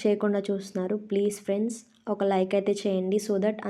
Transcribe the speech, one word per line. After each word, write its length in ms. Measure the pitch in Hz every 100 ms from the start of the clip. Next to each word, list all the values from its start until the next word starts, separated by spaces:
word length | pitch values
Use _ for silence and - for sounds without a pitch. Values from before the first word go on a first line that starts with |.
చేయకుండా 400 | 214 208 208 202 196
చూస్తున్నారు. 480 | 196 190 185 185 208 -
ప్లీజ్ 280 | 202 208 202 -
ఫ్రెండ్స్, 320 | 202 226 226 - _ -
ఒక 100 | 202 196
లైక్ 200 | 190 190 202
అయితే 160 | 196 202
చేయండి, 380 | 208 190 185 208 208
so 80 | 202 208
that 120 | 214